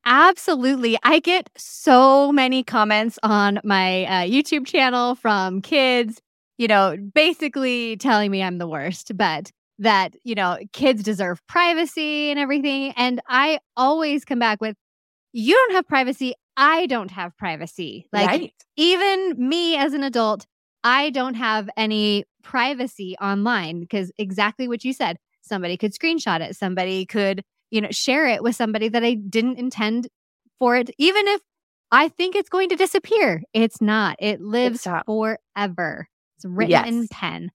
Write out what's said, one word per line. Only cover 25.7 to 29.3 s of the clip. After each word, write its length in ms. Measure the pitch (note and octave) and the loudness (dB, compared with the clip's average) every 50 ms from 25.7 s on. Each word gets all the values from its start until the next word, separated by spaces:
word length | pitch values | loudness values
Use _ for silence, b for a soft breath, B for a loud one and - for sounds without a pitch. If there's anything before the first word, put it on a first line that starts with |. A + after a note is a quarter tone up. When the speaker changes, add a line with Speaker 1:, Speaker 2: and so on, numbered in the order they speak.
| F3+ | -4
Speaker 1:
could 160 | - A3 G#3 - | -4 -4 -6 -4
screenshot 460 | - - E4 E4 D#4 - A3 E3+ E3 | -4 -4 -2 -2 -2 -2 -2 -2 -2
it. 140 | D#3+ - G3 | -4 -6 -8
Somebody 500 | - G3+ F#3 F#3 F#3 F#3 F#3+ F#3+ F#3+ F#3+ | -6 -6 -4 -4 -4 -4 -2 -4 -4 -6
could, 380 | - - G#3+ G3+ G3 G3 F#3+ - _ _ _ _ - | -4 -4 -2 0 -2 -2 -4 -8 _ _ _ _ -4
you 100 | A3+ A3 | -4 -4
know, 100 | G#3 - | -2 -4
share 340 | G#3 - - C#4 B3+ D4+ D#4+ | -6 -4 -2 0 2 2 2
it 140 | B3+ A3 - | 2 0 0
with 140 | - A#3+ A3 | -2 -2 -2
somebody 320 | - A#3 A3 G#3+ G#3+ A3 A3+ | -2 -2 -2 -2 -2 -2 -2
that 140 | A3 A#3 A#3 | 0 0 0
I 100 | A#3 B3 | 0 0
didn't 460 | G#3+ G3+ G3 | -2 -4 -4